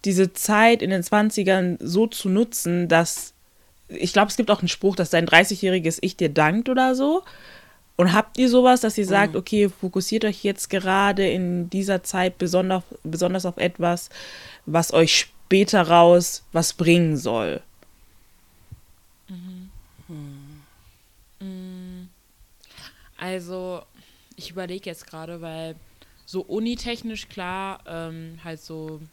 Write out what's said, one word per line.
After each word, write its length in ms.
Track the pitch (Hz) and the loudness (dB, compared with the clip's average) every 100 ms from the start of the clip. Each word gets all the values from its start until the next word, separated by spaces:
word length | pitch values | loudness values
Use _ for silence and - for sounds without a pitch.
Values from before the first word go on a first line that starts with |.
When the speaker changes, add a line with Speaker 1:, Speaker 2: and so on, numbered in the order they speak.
Speaker 1:
diese 280 | 202 185 185 | 0 2 0
Zeit 500 | - - 208 226 233 | 0 0 4 6 4
in 80 | 196 | 0
den 120 | 190 | -2
Zwanzigern 760 | 170 208 214 214 190 190 180 175 | 0 2 2 0 2 2 0 -4
so 260 | 139 175 226 | -2 0 0
zu 220 | - 196 | -2 0
nutzen, 600 | 190 226 - 170 175 175 | 0 0 -2 -2 -2 2
dass, 460 | 165 170 - - _ _ _ _ _ _ | 2 2 -6 -12 _ _ _ _ _ _
ich 240 | - 180 | -6 0
glaub, 160 | 208 208 | 2 2
es 80 | - | 0
gibt 140 | 214 | 0
auch 100 | 202 | 0
einen 80 | 175 | 0
Spruch, 280 | - 190 190 | -2 -2 0
dass 140 | 170 | 0
dein 160 | 170 165 | 0 6
dreißigjähriges 720 | 165 196 190 190 185 160 165 | 6 6 -2 0 0 -2 -2
Ich 140 | 196 - | -6 -2
dir 120 | 165 | 0
dankt 400 | 147 151 202 233 | 2 2 2 0
oder 260 | 254 262 | 2 2
so. 280 | 254 277 339 - - - - - _ _ - | 2 0 0 -4 -20 -20 -20 -20 _ _ 2
Und 160 | 180 | 2
habt 260 | 190 220 - | 4 0 0
ihr 120 | 254 | 4
sowas, 320 | 247 254 254 | 6 6 6
dass 160 | 220 208 | 2 -2
ihr 80 | 190 | 0
sagt, 280 | 196 202 | 2 2
Speaker 2:
Mhm. 40 | 160 | 0
Speaker 1:
"Okay, 300 | 185 214 202 | -2 2 2
fokussiert 540 | - 185 - - 220 220 | 0 -6 -4 -2 -2 -2
euch 180 | 196 | -2
jetzt 240 | 202 196 - | -6 -6 -4
gerade 600 | 190 190 190 202 196 190 | -4 0 2 2 2 0
in 400 | 180 180 175 175 | 0 -2 -4 -4
dieser 320 | 185 196 190 | -4 -2 -2
Zeit 360 | - 190 185 - | -2 -2 -2 -2
besonder-, 460 | 180 180 185 185 - - | 0 0 0 -2 -4 -16
besonders 420 | 156 165 180 185 180 | -10 -2 -2 -2 -4
auf 100 | 175 | -2
etwas, 540 | 180 - 175 175 - - - - - - - | -4 0 -2 -2 -6 -18 -18 -20 -20 -16 -2
was 260 | 160 165 | 0 2
euch 240 | 156 165 - | 4 4 2
später 680 | - - - 175 202 202 | -2 -14 2 4 4 2
raus 640 | 160 170 170 175 175 - - | 6 8 8 6 4 -8 -4
was 220 | 170 165 | -2 -2
bringen 420 | - 170 170 165 147 | 0 2 4 4 0
soll"? 460 | 107 113 92 71 - _ _ _ _ _ _ _ _ _ _ - _ _ _ _ _ | -2 -4 -4 -6 -12 _ _ _ _ _ _ _ _ _ _ -20 _ _ _ _ _
Speaker 3:
Mhm. 420 | 180 180 185 185 - _ _ - | -18 -16 -18 -18 -20 _ _ -18
Speaker 2:
Hm. 540 | 156 143 139 143 151 143 _ _ _ _ _ _ _ | -16 -14 -18 -20 -20 _ _ _ _ _ _ _ _
Speaker 3:
Mm, 680 | 190 185 185 185 180 180 185 _ _ _ _ _ _ - - _ - - | -14 -12 -14 -16 -16 -18 -20 _ _ _ _ _ _ -20 -20 _ -20 -14
also, 640 | 180 185 170 185 185 180 - _ _ _ _ - | -10 -10 -10 -10 -10 -12 -14 _ _ _ _ -20
ich 140 | - | -16
überleg 360 | 170 180 185 196 | -12 -12 -12 -14
jetzt 200 | 165 - | -16 -18
gerade, 340 | 160 160 170 | -18 -16 -14
weil 340 | 165 160 160 160 - _ _ _ - | -14 -12 -12 -14 -20 _ _ _ -12
so 160 | 185 | -10
unitechnisch, 880 | - 208 233 240 240 233 226 214 - | -6 -4 -4 -6 -8 -8 -10 -12 -14
klar, 520 | - 180 190 196 190 - | -12 -10 -8 -10 -12 -14
ähm, 520 | 165 165 165 165 165 | -12 -12 -14 -16 -16
halt 160 | 165 160 | -16 -16
so 400 | - 160 156 156 156 | -14 -14 -14 -14 -18